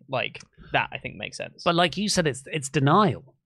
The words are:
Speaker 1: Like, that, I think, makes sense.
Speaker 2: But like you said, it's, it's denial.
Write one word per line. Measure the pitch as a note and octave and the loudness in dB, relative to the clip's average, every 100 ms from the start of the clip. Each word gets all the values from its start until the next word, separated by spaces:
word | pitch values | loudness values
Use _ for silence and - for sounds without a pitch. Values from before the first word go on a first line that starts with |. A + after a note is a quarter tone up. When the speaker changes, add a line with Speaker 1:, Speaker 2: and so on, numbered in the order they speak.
| - | -6
Speaker 1:
Like, | B2+ A2 - - _ - | -4 -4 -8 -20 _ -4
that, | C#3 A2 | -2 -2
I | C3 | -6
think, | - E2+ | -12 -12
makes | G#2+ - | -14 -12
sense. | - - | -14 -4
Speaker 2:
But | F3 | 0
like | E3+ F3 - | 2 2 0
you | G#3 | -2
said, | - D#3 | 0 0
it's, | B2+ - | -4 -8
it's | D#3+ C3 | -8 -2
denial. | D#3 C#3 F3+ G3 F#2 - _ | 2 4 6 4 0 -10 _